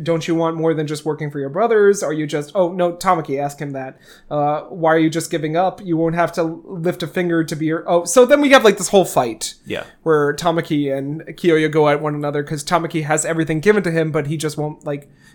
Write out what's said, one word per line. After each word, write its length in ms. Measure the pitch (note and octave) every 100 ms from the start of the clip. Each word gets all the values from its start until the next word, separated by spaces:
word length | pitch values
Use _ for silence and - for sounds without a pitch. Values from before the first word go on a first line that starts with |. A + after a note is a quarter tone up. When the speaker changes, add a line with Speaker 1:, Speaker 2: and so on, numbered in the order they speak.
Speaker 1:
Don't 280 | D#3 E3 D3+
you 80 | E3
want 200 | E3 E3
more 180 | D#3+
than 120 | D#3 D3+
just 180 | D3+
working 240 | D#3+ D3 D3+
for 120 | C#3+
your 80 | C3+
brothers? 560 | D#3+ A3+ G#3+ G3+ G3
Are 80 | D3+
you 120 | D#3 D3+
just," 240 | D3+ D3
oh, 160 | G#3 F3
no, 220 | F#3 F3
Tamaki 440 | E3+ F#3+ F3 D3+ C3+
asked 160 | C#3+ -
him 120 | C#3+
that. 260 | C3+ C3 - - - -
Uh, 300 | D3 D3 D3+ -
"Why 260 | F#3 D#3+
are 40 | D#3+
you 100 | D#3+
just 220 | D#3+ D#3+
giving 240 | E3 D#3 D#3+
up? 280 | F#3 F3+
You 120 | G3 D#3+
won't 180 | E3
have 160 | E3+ E3
to 100 | F3+
lift 580 | E3 E3 - F#3+ E3+ F3
a 60 | D3+
finger 340 | F#3+ F3+ E3
to 140 | D#3+ D#3
be 100 | D#3
your," 160 | E3 -
oh, 140 | F3
so 200 | E3+ C4
then 160 | B3 C#4+
we 80 | C#4+
have, 120 | C4+
like, 160 | G#3+ F#3+
this 120 | F3+
whole 140 | G3+
fight. 500 | E3+ D3 B2+ A2+ - - -
Speaker 2:
Yeah. 160 | G2+ - _
Speaker 1:
Where 300 | D#3+ D3+ C#3+ C#3+
Tamaki 600 | E3+ E3 - D3 C#3+ C3+
and 260 | C#3 D#3 -
Kyoya 420 | D#3+ F3 D#3 D#3
go 200 | D#3 D3
at 120 | D3
one 140 | D3+
another 300 | D3 D3 D3
'cause 180 | C#3+ D#3
Tamaki 400 | - F3 E3 E3
has 220 | D3+ D#3
everything 340 | D#3 E3 D#3 D#3
given 240 | G3+ G#3+
to 80 | F3+
him, 220 | E3 D#3+
but 160 | D#3 C#3+
he 80 | D#3
just 200 | D#3 D3+
won't, 300 | D3+ D3+ D#3
like, 220 | D3 - _ _